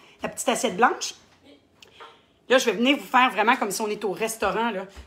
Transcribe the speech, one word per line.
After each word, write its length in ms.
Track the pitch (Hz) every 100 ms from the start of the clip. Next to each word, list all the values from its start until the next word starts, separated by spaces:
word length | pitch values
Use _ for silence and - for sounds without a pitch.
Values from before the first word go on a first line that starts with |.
| - _
la 60 | 208
petite 180 | - -
assiette 300 | 226 226 180
blanche. 380 | 254 - - - _ _ - - _ _ - - - - _ _ -
Là, 120 | 254
je 60 | 240
vais 60 |
venir 240 | 190 254 285
vous 100 | -
faire 240 | 254 254
vraiment 280 | 196 214 254
comme 140 | 214
si 100 | 180
on 80 | 214
est 160 | 208 208
au 80 |
restaurant, 580 | 170 220 - 202 208 233
là. 140 | 185 185 -